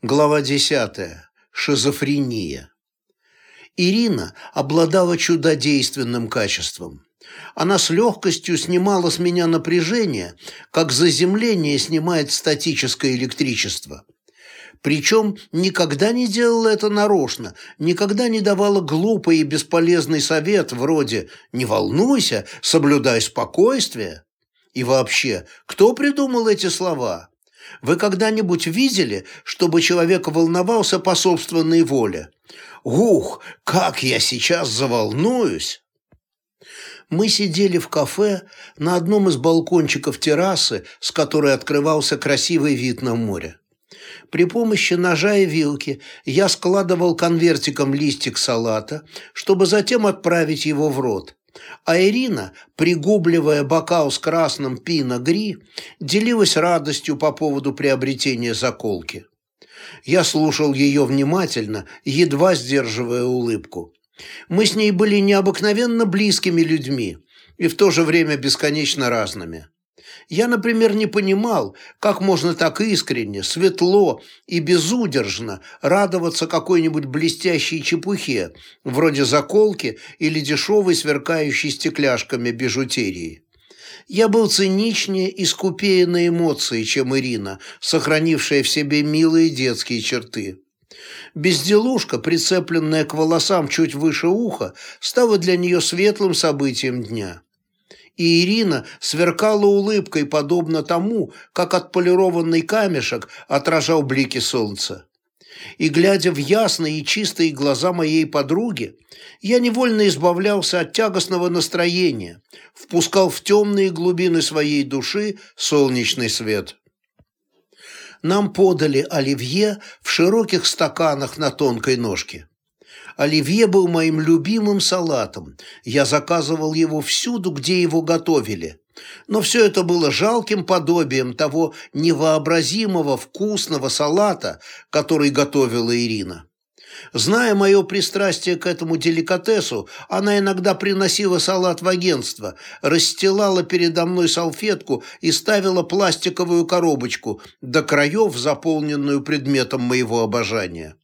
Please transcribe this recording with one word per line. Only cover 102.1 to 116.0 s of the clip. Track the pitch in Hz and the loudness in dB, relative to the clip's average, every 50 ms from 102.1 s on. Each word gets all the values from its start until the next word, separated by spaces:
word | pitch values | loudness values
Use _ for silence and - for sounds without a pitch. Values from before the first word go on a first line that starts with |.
| 180 185 190 185 175 170 170 165 165 165 | 4 4 4 2 2 0 0 2 0 0
камешек | 165 165 220 226 214 196 175 143 120 - - 117 - - - - - _ | 0 0 0 0 0 0 0 -2 -4 -4 -6 -6 -8 -12 -20 -20 -8 _
отражал | 143 139 139 - 165 160 143 - 165 160 147 | -2 0 2 4 2 2 4 2 2 2 2
блики | 131 131 131 139 - - 127 | 0 0 0 0 0 -2 -4
солнца. | 113 - - 127 113 107 101 95 - - 98 92 - _ _ _ _ _ _ _ _ _ - - - - - _ | -4 -2 -2 -2 -2 -2 -4 -6 -8 -8 -8 -12 -16 _ _ _ _ _ _ _ _ _ -20 -20 -20 -20 -8 _
И, | - 160 | -2 0
глядя | 143 165 170 196 196 196 - 180 | 2 4 4 4 4 4 2 0
в | 170 143 | -2 -2
ясные | 143 135 190 214 226 196 - - 165 151 156 156 | 0 0 2 2 2 0 0 -2 -4 -4 -4 -6
и | 151 | -4
чистые | - - 208 214 180 - - 170 160 | -4 -4 -2 -2 -4 -2 0 0 0
глаза | 147 135 143 143 139 127 151 185 | 0 -2 0 0 0 0 0 -2
моей | 180 175 165 156 156 160 156 | 0 0 -2 0 2 0 0
подруги, | 151 151 147 139 135 160 185 226 240 196 - 117 90 - _ _ _ - - - - - _ | 0 0 -4 0 0 0 -2 -2 -4 -6 -6 -8 -10 -12 _ _ _ -20 -20 -20 -20 -20 _
я | - 190 240 247 | -4 2 2 2
невольно | 240 247 220 240 254 247 226 214 208 196 | 2 2 0 2 0 2 2 4 4 2
избавлялся | 165 135 151 175 175 175 196 208 208 202 - - - 180 | 2 2 2 0 2 2 0 0 0 0 0 -2 -2 -2
от | 165 - - | -2 -2 -2
тягостного | - 220 214 185 190 - - 190 175 175 180 | -2 -2 0 0 -2 -4 -2 -2 -2 -2 0
настроения, | 175 175 165 - - 175 175 175 175 180 185 170 135 113 95 87 85 - _ _ - - - - _ | 0 -2 -2 -2 -2 0 0 0 0 0 0 0 0 -2 -8 -12 -14 -18 _ _ -20 -20 -20 -20 _
впускал | - - _ - 170 165 - - 196 190 175 | -20 -18 _ 0 0 0 2 2 2 2 2
в | - - | 2 -4
тёмные | - - 202 208 208 208 202 202 196 190 | -2 2 2 2 4 2 2 0 0 0
глубины | 175 160 170 180 180 170 185 180 165 165 | 0 0 -2 0 0 0 0 2 2 2
своей | 147 - 151 156 151 147 147 143 139 | 0 0 -2 0 0 0 0 0 -2
души | 131 139 139 123 - - 202 208 214 196 - - - _ | -2 -4 -6 -4 -4 -4 -4 -4 -4 -6 -8 -14 -20 _
солнечный | _ - - - 147 139 135 127 123 | _ -6 0 2 2 2 4 2 0